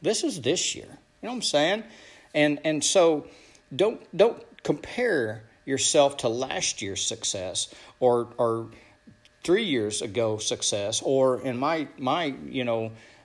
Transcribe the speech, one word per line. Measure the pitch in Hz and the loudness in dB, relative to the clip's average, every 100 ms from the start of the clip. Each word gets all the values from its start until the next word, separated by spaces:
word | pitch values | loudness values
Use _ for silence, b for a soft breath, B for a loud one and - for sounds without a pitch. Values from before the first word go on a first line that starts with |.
This | 175 220 | -2 0
is | 320 190 | -2 -2
this | 117 175 - | -2 0 -2
year. | - - | -6 -12
You | - _ _ 208 | -20 _ _ -10
know | |
what | |
I'm | 247 | -6
saying? | - 147 160 214 220 B B B B | 0 2 2 0 -4 B B B B
And, | 156 147 143 | 2 2 2
and | 160 151 | -2 0
so | - 196 165 151 - B B B B 135 | 2 6 6 4 -2 B B B B 0
don't, | 208 - - 175 | 0 0 -2 4
don't | 233 - - - | 4 2 -12 -8
compare | - 151 - - 247 160 110 113 - b - | -4 -4 -4 -2 0 0 0 -4 -12 b -4
yourself | 135 - 156 139 - | -2 2 4 4 2
to | 123 | -2
last | 120 131 185 - - | -2 -2 -2 -4 -4
year's | 98 95 | -6 -6
success | - - - 98 92 90 - B B B | -6 -4 -4 -4 -4 -4 -6 B B B
or, | 127 120 117 - | 4 4 0 0
or | 117 113 113 113 B B - - _ _ | 0 0 -6 -14 B B -20 -20 _ _
three | - 202 | 0 2
years | 208 127 107 104 | 2 0 -2 -4
ago | 113 117 110 107 | -4 -2 0 -2
success, | - 117 - 104 101 - | -4 -4 -2 -2 -2 -2
or | - 135 131 120 | 0 4 4 2
in | 135 123 | -2 -2
my, | 143 165 139 - | -2 -2 -4 -6
my, | 131 165 156 131 - | -2 -2 -2 -6 -8
you | 127 | -6
know, | 120 113 113 113 B B | -2 -2 -4 -10 B B